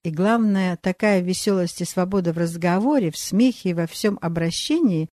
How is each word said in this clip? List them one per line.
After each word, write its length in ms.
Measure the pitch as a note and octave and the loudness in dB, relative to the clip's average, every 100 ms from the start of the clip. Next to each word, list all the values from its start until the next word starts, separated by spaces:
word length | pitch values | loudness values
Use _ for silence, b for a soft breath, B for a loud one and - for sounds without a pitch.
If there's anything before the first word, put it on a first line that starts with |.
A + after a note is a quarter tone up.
И 80 | E3+ | -8
главное, 640 | D#3 G3 A#3 G#3+ G3 F#3 E3+ | -2 0 2 2 2 0 -2
такая 440 | F#3+ F3+ G#3+ G3 | -4 0 2 2
веселость 600 | F3+ F3+ - G3 F3 - | 0 -2 0 0 0 -4
и 40 | |
свобода 480 | F3 - F3+ G3+ E3+ | -4 -2 0 0 0
в 60 | E3 | 0
разговоре, 720 | E3+ E3+ F3 F#3 A#3+ D4 E3+ | -2 -2 0 2 2 2 0
в 60 | - | -4
смехе 540 | - G3 B3+ - F#3+ | -2 2 2 2 -2
и 40 | |
во 120 | E3+ E3 | -2 -2
всем 320 | - G#3+ - | -2 -2 -2
обращении 880 | E3 E3+ E3 - - D#4 C#4 E3 D#3+ | -4 -2 -2 -4 -2 2 2 2 -2